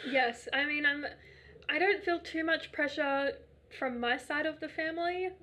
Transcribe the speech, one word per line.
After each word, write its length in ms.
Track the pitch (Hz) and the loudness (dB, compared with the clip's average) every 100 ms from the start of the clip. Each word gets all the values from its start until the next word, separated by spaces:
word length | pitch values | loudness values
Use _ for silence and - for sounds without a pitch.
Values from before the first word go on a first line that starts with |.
| 262 | 0
Yes, 380 | 269 240 233 - | 2 2 -2 -2
I 100 | 269 | 0
mean, 220 | 294 294 294 | 2 2 2
I'm, 200 | 285 294 - - - - - - | 0 -4 -10 -18 -20 -20 -10 -2
I 100 | 302 | 4
don't 220 | 381 392 | 4 4
feel 160 | 359 339 | 2 -2
too 280 | - 320 320 | -2 -2 2
much 260 | 320 - | 0 0
pressure 600 | - 285 311 285 277 277 - - - - - | -2 -2 0 2 2 0 -2 -10 -20 -18 -6
from 220 | 269 240 | -4 0
my 160 | 240 254 | 0 0
side 300 | - 294 311 | 0 -2 -2
of 160 | 302 | -2
the 80 | 311 | -6
family 580 | - 320 330 339 359 370 370 | -4 -2 0 -2 0 -4 -4